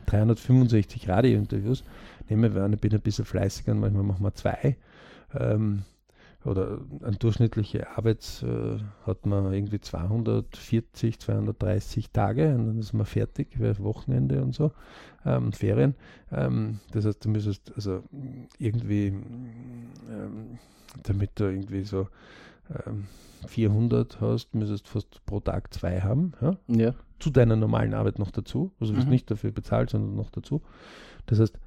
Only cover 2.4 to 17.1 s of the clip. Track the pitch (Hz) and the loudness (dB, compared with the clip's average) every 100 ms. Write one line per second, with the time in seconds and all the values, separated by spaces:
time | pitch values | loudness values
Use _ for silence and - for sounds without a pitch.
2.4 | 113 98 101 104 104 107 110 107 107 98 | 4 4 0 0 2 2 0 -2 -4 -2
3.4 | 98 - - 107 104 98 101 95 95 - | -2 -2 -2 0 2 2 0 0 -2 -2
4.4 | 101 120 139 - - - - - - 123 | -4 0 0 0 -6 -20 -20 -20 -10 -4
5.4 | 120 107 107 101 98 _ _ _ - - | 0 0 0 -2 -6 _ _ _ -20 -10
6.4 | - 98 - - 135 - - 101 117 101 | -4 -2 -2 -6 -10 -8 -6 0 2 4
7.4 | 113 - 101 - - - 110 107 - - | 2 2 -2 -4 -6 -2 0 0 -4 -8
8.4 | 120 117 113 110 104 - - 101 101 101 | -4 -4 -4 -4 -8 -8 -6 -4 0 0
9.4 | 95 98 101 104 - 85 87 110 113 110 | 0 0 -2 -4 -6 -6 -2 0 0 0
10.4 | 117 - - 117 - - 117 - - 107 | -2 -10 -2 -2 -2 -2 -4 -2 -2 -2
11.4 | 104 104 98 98 - - - - 101 117 | -2 -2 0 0 -2 -4 -2 0 2 2
12.4 | 156 127 110 110 107 110 101 107 104 - | 2 2 0 -2 -2 -2 0 0 -2 -4
13.4 | - 123 113 101 101 - - 127 131 139 | -6 -2 0 0 -2 -4 -2 0 2 0
14.4 | 131 127 151 - - - - - 147 127 | 0 0 -2 -2 -12 -20 -20 -8 -2 0
15.4 | 117 104 101 110 139 135 - - - 139 | 0 -2 0 4 2 0 -8 -20 -10 -4
16.4 | 131 120 110 107 - 110 107 | -2 0 -2 -6 -8 -2 -2